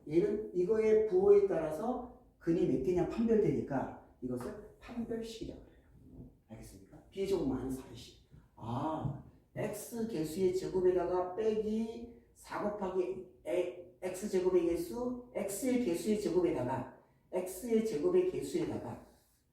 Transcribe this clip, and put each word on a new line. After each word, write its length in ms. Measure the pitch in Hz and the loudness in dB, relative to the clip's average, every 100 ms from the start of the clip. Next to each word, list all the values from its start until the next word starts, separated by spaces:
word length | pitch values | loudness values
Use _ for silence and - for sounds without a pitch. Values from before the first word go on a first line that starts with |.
| 147 | -2
얘는 440 | 165 208 214 - | 2 2 0 -2
이거의 540 | 180 180 220 214 214 220 | 0 2 4 4 4 4
부호에 400 | 185 202 202 196 | 6 8 8 8
따라서 720 | 165 - - 226 254 - - - _ | 2 -2 -2 -4 -4 -6 -16 -20 _
근이 280 | 170 165 - | 0 2 2
몇 160 | - | 2
개냐 260 | 185 175 160 | 2 0 0
판별되니까 960 | 226 233 208 160 127 - 127 - - - - | 0 2 4 4 2 0 -4 -4 -10 -18 -10
이것을 320 | 123 120 120 - - - | -6 -6 -6 -10 -16 -18
판별식이라고 800 | - 240 226 226 220 - - - | -12 -8 -4 -4 -6 -10 -12 -12
해요. 640 | - - - - - - - - - | -18 -20 -20 -20 -20 -18 -18 -20 -20
알겠습니까? 480 | - - - - 151 - | -18 -18 -20 -20 -20 -12
B제곱 360 | 190 190 180 135 | -6 0 0 0
마이너스 300 | 127 131 127 | -2 -4 -6
사 80 | - | -10
A 60 | 113 | -16
C. 240 | - - _ - - - | -18 -20 _ -20 -20 -12
아, 680 | 117 123 156 220 - - - - _ - | -6 -4 -2 -2 -4 -6 -12 -20 _ -6
X 520 | 208 - - 233 220 | -6 -6 -10 -6 -4
개수의 480 | 160 156 175 185 180 | -2 -4 0 0 0
제곱에다가 800 | - 185 180 175 175 180 180 220 | -2 2 4 4 2 0 -2 0
빼기 840 | 220 208 208 220 226 233 - - _ - | 0 0 0 0 -2 -6 -12 -18 _ -20
사 340 | - - 208 | -10 -4 -2
곱하기 580 | 208 185 185 170 - - - - | -2 -2 0 -2 -4 -10 -12 -2
A, 280 | 180 170 - - - | 0 0 -4 -16 -8
X제곱의 680 | 185 185 208 190 180 180 170 | -8 -6 -2 2 4 4 4
개수, 600 | 170 - 233 247 247 - | 0 -2 -4 -4 -6 -8
X의 500 | 202 196 - 254 247 180 | -6 -4 -2 0 2 2
개수의 360 | 170 214 208 | 0 0 0
제곱에다가, 760 | 170 175 165 - 123 127 - - _ _ _ | 2 2 2 2 -2 -4 -6 -12 _ _ _
X의 540 | 180 180 - 240 220 - | -6 -6 -6 0 2 2
제곱의 460 | 147 175 180 - | 0 4 4 4
개수에다가 760 | - - - 110 107 120 - - - _ _ _ | 0 -4 -2 -2 -4 -8 -12 -16 -20 _ _ _